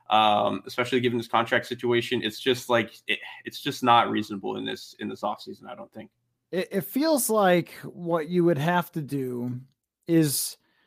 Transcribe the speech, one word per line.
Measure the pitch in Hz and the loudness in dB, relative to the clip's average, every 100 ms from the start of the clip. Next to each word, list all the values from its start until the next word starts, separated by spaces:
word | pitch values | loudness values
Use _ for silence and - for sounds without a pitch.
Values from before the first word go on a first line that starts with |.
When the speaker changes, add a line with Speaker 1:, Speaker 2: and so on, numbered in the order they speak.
| - | 0
Speaker 1:
um, | 107 107 104 107 101 - | 4 4 4 0 -2 -6
especially | - 123 127 | -4 0 2
given | 123 120 | 2 0
his | 113 | 0
contract | 113 117 120 - | 0 2 0 0
situation, | 123 120 120 117 120 | -4 0 0 0 -2
it's | 107 - | -2 -2
just, | 131 123 - | 0 -2 2
like, | 117 107 - - | 0 0 -8 -6
it, | 107 - - | -6 -6 -14
it's | 113 - | -14 -10
just | 147 - | -8 -2
not | 123 117 101 | 4 4 4
reasonable | 107 107 101 104 107 | 0 -4 -8 -6 -6
in | |
this, | 110 110 - - | -6 -8 -12 -12
in | 107 | -10
this | 107 | -6
offseason, | 104 110 - 104 104 | -6 -6 -12 -16 -16
I | |
don't | - 107 | -16 -16
think. | 110 110 _ _ _ _ | -18 -20 _ _ _ _
Speaker 2:
It, | 170 170 | -6 -4
it | 196 | -4
feels | - 262 320 294 - | -4 -2 2 2 2
like | 220 190 175 - - | 4 6 4 2 -10
what | - - 170 165 156 | -16 -10 -2 -2 0
you | 180 | 2
would | 170 156 | 4 4
have | 160 175 - | 2 0 0
to | 165 | -6
do | 131 139 127 123 123 123 131 _ _ _ - | -6 -4 -4 -4 -6 -8 -12 _ _ _ 2
is | 165 151 131 - - _ _ | 4 4 2 -4 -8 _ _